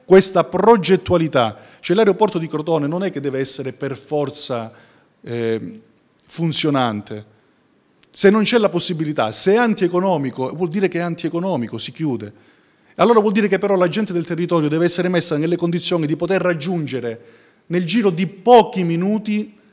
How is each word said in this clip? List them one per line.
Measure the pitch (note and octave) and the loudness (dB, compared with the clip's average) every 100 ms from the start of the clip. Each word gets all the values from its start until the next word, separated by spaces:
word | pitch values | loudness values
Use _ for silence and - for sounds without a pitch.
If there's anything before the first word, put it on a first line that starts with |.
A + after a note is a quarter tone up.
| - | 4
questa | F#3+ - F3 | 6 6 2
progettualità. | E3 F3+ G#3+ A#3 E3+ F#3 - F3 D#3+ C#3 A2+ - - - | 0 2 4 4 4 0 2 0 2 0 0 -2 -16 -12
Cioè | - F#3 | -2 2
l'aeroporto | G#3+ F3+ G#3+ F3 | 2 2 0 -2
di | D#3+ | -6
Crotone | D3+ D#3+ D#3+ C#3+ | -6 -2 -2 -2
non | F3 | -4
è | G3 | -6
che | D3 | -6
deve | C3+ C3 | -6 -4
essere | C3+ - C3 | -6 -6 -10
per | B2+ C#3 B2+ | -10 -10 -10
forza, | - D3+ C#3 D3 - A#2+ A2 A2 _ _ _ _ | -6 -4 -4 -4 -6 -6 -8 -14 _ _ _ _
eh, | - A#2+ A2+ A2+ A2 - - _ _ _ | -10 -6 -4 -4 -6 -16 -20 _ _ _
funzionante. | - - E3 C#3+ D#3 C#3 B2 G#2 G2+ G#2+ - _ _ _ _ _ _ _ _ | -16 -6 0 0 2 0 0 -2 -8 -14 -16 _ _ _ _ _ _ _ _
Se | - G3+ | 2 4
non | A3 | 4
c'è | F#3+ E3 | 4 2
la | D3 | 2
possibilità, | E3 - E3 D3+ D3 A2 | 0 -2 -2 -4 -2 -2
se | - F#3+ | 0 2
è | G#3+ | 2
antieconomico, | A#3+ G#3 F3 F3+ F#3+ D#3+ C3+ B2+ B2+ | 2 0 0 0 0 0 -2 -6 -8
vuol | D3+ F3+ | -4 -6
dire | G3 F#3+ | -2 -2
che | F3 | -2
è | |
antieconomico, | F3 E3 D#3+ E3 F#3+ D3+ A2+ A2+ | -4 -4 -6 -4 -4 -4 -4 -8
si | - | -10
chiude. | - D#3 A#2 G#2 - _ _ _ _ _ | -6 -4 -4 -8 -16 _ _ _ _ _
E | - | 2
allora | F#3+ A3+ | 4 4
vuol | G#3 | 4
dire | G3+ G3+ | 2 0
che | F#3 | 0
però | G3+ F#3+ | 0 2
la | F3 | 2
gente | G#3 G#3 | 0 -4
del | F3 E3 | -4 -4
territorio | E3 F3 E3+ D3+ | -4 0 0 0
deve | D#3+ | 0
essere | E3+ F3+ F3+ | 0 0 0
messa | F3 - D3 | 0 0 -2
nelle | D#3+ E3+ | -2 -2
condizioni | E3+ E3+ - F3 D3+ | -2 -2 -2 -2 -2
di | D#3+ | -2
poter | F3 F#3+ | -2 0
raggiungere | F3+ E3 D#3 F3 C#3 B2+ A#2+ A2+ - - _ _ - | 0 -2 -4 -4 -4 -6 -6 -10 -14 -20 _ _ -6
nel | F3 E3 | -4 0
giro | A3 G3+ | 0 0
di | E3 F#3+ | 0 -4
pochi | - A#3 A#3+ A3+ G3 | -2 6 8 8 0
minuti | E3+ E3 F#3+ G#3+ G#3+ G#3 G#3 - _ | -2 0 0 -2 -2 -4 -6 -12 _